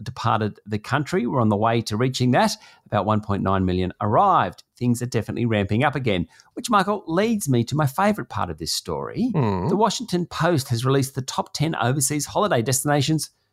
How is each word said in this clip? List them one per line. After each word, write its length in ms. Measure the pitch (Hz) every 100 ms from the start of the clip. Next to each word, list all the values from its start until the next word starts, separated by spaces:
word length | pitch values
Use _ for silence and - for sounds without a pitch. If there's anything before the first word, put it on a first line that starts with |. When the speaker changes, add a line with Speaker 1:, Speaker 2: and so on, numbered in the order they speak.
Speaker 1:
departed 560 | - - 113 113 107 - -
the 120 | 107
country. 480 | - 135 151 185 240
We're 140 | 135
on 80 | 110
the 80 | 101
way 260 | 110 117
to 120 | 113 107
reaching 360 | 135 135 127
that. 200 | 147 214 - - - -
About 200 | 107 98
one 160 | 107
point 200 | 104 98
nine 220 | 95 98
million 300 | 92 90 90 -
arrived. 600 | 104 127 196 165 98 - - -
Things 260 | 123 120
are 40 | 123
definitely 400 | 117 - 76 117
ramping 400 | 107 98 107 147
up 100 | 147
again, 320 | 123 92 85 - _ -
which, 140 | 240
Michael, 360 | 208 190 208 -
leads 400 | 170 220 214 143
me 160 | 120
to 140 | 117 147
my 100 | 147
favourite 420 | - 202 208 -
part 200 | 101 92
of 80 | 80
this 160 | 78
story. 560 | - - 73 64 57 247
Speaker 2:
Hmm. 360 | 170 127 95 104
Speaker 1:
The 80 | 196
Washington 480 | 220 - 240 180 170
Post 420 | - 160 165 -
has 160 | 117
released 320 | 127 135 135 -
the 60 |
top 320 | 131 - -
ten 220 | - 151 160
overseas 500 | 120 147 143 151 -
holiday 360 | 165 208 135
destinations 680 | 113 123 147 147 135 156 - _ _